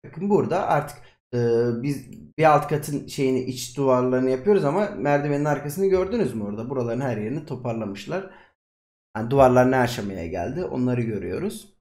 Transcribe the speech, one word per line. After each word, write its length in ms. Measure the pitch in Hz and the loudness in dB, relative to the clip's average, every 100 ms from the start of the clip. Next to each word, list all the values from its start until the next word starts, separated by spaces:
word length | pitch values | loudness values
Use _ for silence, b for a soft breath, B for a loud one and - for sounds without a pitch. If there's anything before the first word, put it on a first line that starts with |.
Bakın 260 | 147 156 196 | -16 -6 2
burada 360 | 196 - 175 - | 2 2 0 2
artık, 320 | 156 143 - b b _ | 0 0 -12 b b _
e, 40 | 123 117 117 120 117 | -2 2 2 2 0
biz 280 | 139 139 - - - - | -4 -6 -8 -20 -18 2
bir 60 | |
alt 240 | 156 147 147 | 4 4 2
katın 380 | 151 151 143 - | -4 -4 -8 -6
şeyini, 380 | - 131 131 | -2 0 0
iç 320 | - 127 - - | -2 -6 -8 -2
duvarlarını 540 | 135 127 127 127 131 | 2 4 4 2 2
yapıyoruz 340 | 131 131 202 | 0 2 4
ama 260 | 147 170 208 | 4 0 -2
merdivenin 540 | - 143 143 147 143 | -2 2 2 2 0
arkasını 420 | 147 143 147 147 196 | 0 -2 -4 -2 2
gördünüz 480 | 185 185 233 151 | 2 0 0 -2
mü 100 | 113 | -2
orada? 260 | 101 104 120 | -6 -6 -4
Buraların 300 | 131 117 117 | -4 -2 -2
her 160 | 135 110 | -2 -4
yerini 300 | 107 143 151 | -4 -6 -8
toparlamışlar. 840 | 131 120 113 104 98 - 165 - B B _ _ _ _ _ _ 110 | -8 -6 -4 -6 -8 -8 -8 -8 B B _ _ _ _ _ _ -8
Yani 140 | 120 | 0
duvarlar 400 | 139 131 123 127 | 6 6 8 6
ne 60 | 131 | 4
aşamaya 500 | 123 - 101 95 82 | 0 -2 -8 -8 -8
geldi 380 | 87 87 147 | -6 -6 -6
onları 360 | 180 131 127 123 | -6 -2 -2 0
görüyoruz. 720 | 113 104 90 92 190 - - _ | -2 -4 -6 -6 -6 -8 -18 _